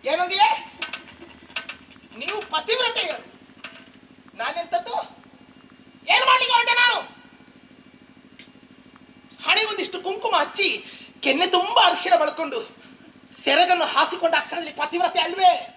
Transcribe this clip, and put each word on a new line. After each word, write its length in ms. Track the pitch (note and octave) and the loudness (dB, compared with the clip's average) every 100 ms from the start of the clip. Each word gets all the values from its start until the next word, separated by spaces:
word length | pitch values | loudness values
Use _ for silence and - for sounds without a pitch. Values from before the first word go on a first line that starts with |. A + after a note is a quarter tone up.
| C4 | -2
ಏನಂದಿಯೇ? 380 | E4 F4+ F#4+ A4 - - - - - - - - - - - - - - - - G#3+ | -2 0 4 4 2 -6 -12 -12 -12 -16 -20 -20 -20 -14 -12 -12 -18 -20 -20 -20 -12
ನೀವು 180 | D#4 G#4 - | -8 -8 -4
ಪತಿವ್ರತೆಯರು, 720 | D#4 G4 B4 A#4 A4 F4+ C#4+ - - - - - - - - - - - - | -6 -2 0 0 -2 -6 -8 -12 -20 -20 -20 -18 -18 -20 -20 -20 -20 -20 -8
ನಾನೆಂತದ್ದು? 560 | B3 E4+ E4+ E5+ A#4 A#4+ - - - - - - - - - - - | -6 -6 -4 -4 -2 -8 -8 -16 -20 -20 -20 -20 -20 -20 -20 -16 0
ಏನ್ 120 | B4+ C5 | 2 4
ಮಾಡ್ಲಿಕ್ಕೆ 260 | B4+ B4 A#4+ | 4 4 2
ಹೊರಟೆ 180 | A#4+ A#4+ | 4 4
ನಾನು? 160 | A#4+ G#4+ - - - - - - - - - - - - - - - - - - - - - - - - D4+ | 4 2 -6 -18 -20 -20 -20 -20 -20 -20 -20 -20 -20 -20 -20 -20 -20 -20 -20 -20 -20 -20 -20 -20 -20 -8 0
ಹಣೆಗೊಂದಿಷ್ಟು 520 | F#4+ A4 G4 D#4+ F4+ F4+ | 2 0 -2 -6 -6 -8
ಕುಂಕುಮ 300 | G#4 A#4+ F4 | -4 0 0
ಹಚ್ಚಿ, 260 | D4 - F#4 A3 - - - - | 0 0 0 0 -10 -18 -20 -4
ಕೆನ್ನೆ 220 | C#4+ C4+ F4+ F4+ | -2 0 0 0
ತುಂಬಾ 260 | G4 A#4+ F4+ | 0 4 4
ಅರಿಶಿಣ 260 | - F#4 E4+ | 2 2 2
ಬಳ್ಕೊಂಡು, 380 | D4+ D#4 D4 B3+ - - - - - - - - | 2 -2 -6 -6 -10 -18 -20 -20 -20 -20 -20 -6
ಸೆರಗನ್ನು 420 | - C#4+ F4+ F4 D#4 | 0 4 4 4 2
ಹಾಸಿಕೊಂಡ 420 | C#4+ D#4 F4+ E4 D#4 | 2 0 0 0 0
ಆ 40 | - | -2
ಕ್ಷಣದಲ್ಲಿ 280 | D#4+ D#4 D4 | -10 -10 -6
ಪತಿವ್ರತೆ 400 | D4+ F4 F4 F4 D#4+ | -4 0 0 0 -4
ಅಲ್ವೇ? 260 | F#4+ F#4 - - | 4 4 4 -4